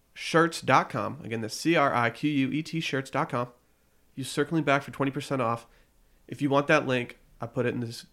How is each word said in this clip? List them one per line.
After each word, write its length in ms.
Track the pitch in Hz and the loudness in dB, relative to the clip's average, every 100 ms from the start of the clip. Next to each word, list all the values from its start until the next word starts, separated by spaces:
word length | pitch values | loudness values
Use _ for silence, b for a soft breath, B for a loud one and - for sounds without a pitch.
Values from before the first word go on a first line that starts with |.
| _ | _
shirts 480 | - - 165 165 - | -12 0 4 4 0
dot 260 | 120 139 180 | 4 4 4
com. 300 | 123 104 127 | -2 -6 -6
Again, 200 | 110 113 | -8 -6
that's 120 | 110 | -6
C 220 | - 156 165 | -2 2 4
R 180 | 143 | 4
I 140 | 120 117 | 4 0
Q 220 | 113 151 | 0 -2
U 200 | 143 131 | 0 0
E 120 | 151 | -2
T 180 | 156 165 | -4 -4
shirts 300 | 160 135 135 | -2 -4 -2
dot 180 | 135 - | -4 -2
com. 200 | 123 123 - _ _ _ _ _ | -2 -4 -10 _ _ _ _ _
Use 160 | - 131 | -12 -6
Circling 320 | - 143 165 | -2 0 0
Back 180 | 147 139 | 2 2
for 80 | - | 0
twenty 200 | - 139 | -2 -2
percent 320 | 143 135 139 | -2 -4 -2
off. 240 | 117 117 - _ _ _ _ _ - | 0 -2 -6 _ _ _ _ _ -16
If 140 | 135 | -4
you 80 | 143 | 2
want 180 | 139 143 | 2 4
that 180 | 156 135 | 4 4
link, 320 | 127 120 - _ - | 0 -2 -10 _ -12
I 40 | 117 | -6
put 200 | - 120 | -2 0
it 80 | |
in 60 | 117 | -2
the 80 | 117 | -4
s-, 180 | 117 - | -8 -16